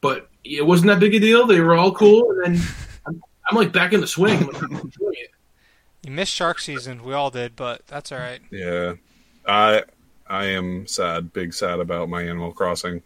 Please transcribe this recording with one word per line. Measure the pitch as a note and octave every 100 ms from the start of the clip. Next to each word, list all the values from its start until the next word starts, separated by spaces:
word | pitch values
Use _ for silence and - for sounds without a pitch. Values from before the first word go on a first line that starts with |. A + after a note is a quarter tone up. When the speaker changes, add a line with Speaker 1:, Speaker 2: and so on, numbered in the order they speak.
Speaker 1:
but | C#3 C3 - _
it | B2 C#3+ D3+
wasn't | F3+ F#3
that | G3
big | G#3
a | G#3+
deal. | G#3+ A#3 A#3+
They | F#3
were | E3 E3+
all | F#3+
cool, | F#3+ G#3 G#3+ A#3+
and | F#3+ F3+ F3
then | E3+ - - - -
I'm, | E3 _ _ -
I'm, | A3+
like, | F#3
back | F3+ F3+
in | G#3
the | D3+
swing. | - G3 F#3
I'm, | C#3
like, | -
I'm | D#3 C#3+
enjoying | C3+ - -
it. | - - _ _ _ _ _ _ _
Speaker 2:
You | C3+
missed | C#3 F#3+
shark | - F3 E3+
season. | - B2+ B2 B2
We | A#2+
all | C#3 C#3
did, | B2+ A#2+ A#2
but | B2+ A#2+ _
that's | D3 -
all | C3+
right. | B2 B2+ _
Speaker 3:
Yeah. | G2 F2 F2 F2 F2 _ _ _ _ -
I, | G2+ G#2+ G#2+ - _ _ _ _
I | G2 G2
am | F#2+ F#2 F2+ G2
sad, | - F2 E2 F2
big | - F2
sad | - F2+ F2
about | E2+ F2 E2+
my | F2
Animal | F2 E2+ F2
Crossing | - F#2 F2 F2+ F2